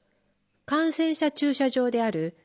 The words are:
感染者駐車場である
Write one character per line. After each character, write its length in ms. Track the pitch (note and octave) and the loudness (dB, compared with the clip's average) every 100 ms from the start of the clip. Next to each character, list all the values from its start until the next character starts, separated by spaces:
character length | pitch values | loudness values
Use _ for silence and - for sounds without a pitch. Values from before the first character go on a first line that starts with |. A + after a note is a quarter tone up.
| _ _ _ _ _ _ - | _ _ _ _ _ _ -4
感 260 | D4 E4 | 0 0
染 240 | D4+ D#4+ D4+ | 0 -2 0
者 160 | D4+ | -2
駐 220 | - C#4+ | 0 0
車 160 | C4+ C4+ | 2 0
場 200 | B3+ B3 | 2 0
で 140 | A#3 | 0
あ 80 | A3+ | 0
る 240 | E3+ D#3+ - | -2 -4 -8